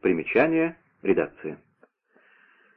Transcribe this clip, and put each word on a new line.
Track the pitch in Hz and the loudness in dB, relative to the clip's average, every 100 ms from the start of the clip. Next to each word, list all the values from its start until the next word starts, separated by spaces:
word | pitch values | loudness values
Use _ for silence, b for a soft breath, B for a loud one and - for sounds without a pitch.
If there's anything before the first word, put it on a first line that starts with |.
Примечание | 95 85 - 110 156 160 165 165 _ _ | 0 -2 0 0 2 2 -2 -6 _ _
редакции. | 95 87 78 - 80 76 _ _ _ _ _ _ _ _ _ _ _ | 0 0 0 -6 -14 -14 _ _ _ _ _ _ _ _ _ _ _